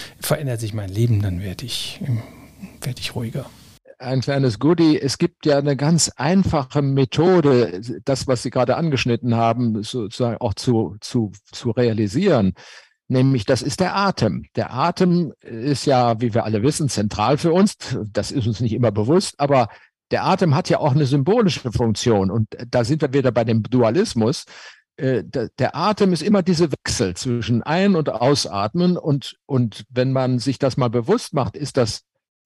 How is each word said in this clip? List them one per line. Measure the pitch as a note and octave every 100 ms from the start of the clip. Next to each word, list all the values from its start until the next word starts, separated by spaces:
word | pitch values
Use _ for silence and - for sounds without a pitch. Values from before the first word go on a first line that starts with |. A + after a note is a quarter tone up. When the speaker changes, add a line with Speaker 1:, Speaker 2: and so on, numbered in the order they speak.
| - -
Speaker 1:
verändert | - D3+ C#3 A#2
sich | A2+
mein | A2 G2
Leben, | G2 A#2+ G#2+
dann | G2+ F2+
werde | F#2+ F2 A#2+
ich, | - - - C#3+
ähm, | A#2 - - - - F#3+ -
werde | - B2
ich | -
ruhiger. | - A2+ C#3 - - - - _ -
Speaker 2:
Ein | B2+ C3
kleines | B2 C#3 C3+ G#2
Goodie. | C3+ F3 D#3+ D3+
Es | C3+ -
gibt | E3+ -
ja | D#3 C#3+
eine | C#3+ C3+
ganz | C#3+ E3 - -
einfache | C3+ F#3+ F#3 D#3 B2+ D3
Methode, | C#3 C#3 C3 - E3+ F#3 C#3+ B2+ G#2+ F2+ A#2 F#2
das, | - C3+ -
was | B2+
Sie | C3
gerade | B2+ B2 B2
angeschnitten | E3 C3 B2 A#2 B2
haben, | A#2 A#2 A#2 A#2+ G#2+
sozusagen | G#2+ B2+ G2+ - A#2+ A2
auch | A#2
zu, | G2 - A#2 F#2+ G#2
zu, | - B2 G#2+ G2+ _
zu | - A#2+
realisieren. | A#2 A#2+ G#2+ G#2 A2 G3 C#3+ F#2+ F2+ - - - _ -
Nämlich, | B2+ C3 C3+
das | G#2 B2+
ist | - -
der | F3+
Atem. | G3 G3 - A2 B1+ - -
Der | F2
Atem | A#2 E3 F3 F#3 F3 D#3 -
ist | - A2+ B2 C#3 -
ja, | B2+ B2 A2+
wie | A#2+
wir | A2
alle | G#2+ G#2+
wissen, | A#2+ - D3
zentral | - G#2 - G#2+ C#3+
für | E3+
uns. | E3+ G3+ - - B2 G#2
Das | G#2+ G2
ist | G#2 A#2
uns | G#2+
nicht | A#2+
immer | A2 A#2+
bewusst, | G#2 G#2+ E3+ - -
aber | C#3+ C#3 A#2 - _ _ -
der | A#2
Atem | A#2 F#3 F3+ C#3+
hat | F3+
ja | E3+
auch | D3+
eine | C3+ C#3
symbolische | C#3+ C3+ A3+ G#3 - B2+
Funktion. | G#2 A#2 G#2 - G#2+ F#2+
Und | G#2+ G#2+ - B2
da | B2+
sind | A2 D#3
wir | D3
wieder | C3+ B2+
bei | A#2
dem | A#2 A2+
Dualismus. | G#2 B2+ A#2 C#3 A3+ - A2 D3+ - - - - _ -
Äh, | C#3 B2
der, | F2 C#3+ G#2+ -
der | B2+ C3
Atem | F#3 G#3 G3+
ist | F3
immer | D#3 G#3
diese | E3+ E3 E3
Wechsel | - - - G2
zwischen | F2 C3 A#2+ A#2 A#2+
Ein- | - E3 G3+
und | F#3 C#3
Ausatmen. | G#2+ B2 C#3+ - G2 G#2 E3+ F3 F3
Und, | - C#3+ - - -
und | C3+ A#2+ - -
wenn | B2 B2+
man | C3 B2+ B2+
sich | B2 B2+
das | C#3 -
mal | B2
bewusst | A#2 A#2 A3+ -
macht, | D#3 A2+ -
ist | C#3+ -
das, | A2+ - _ _ _ _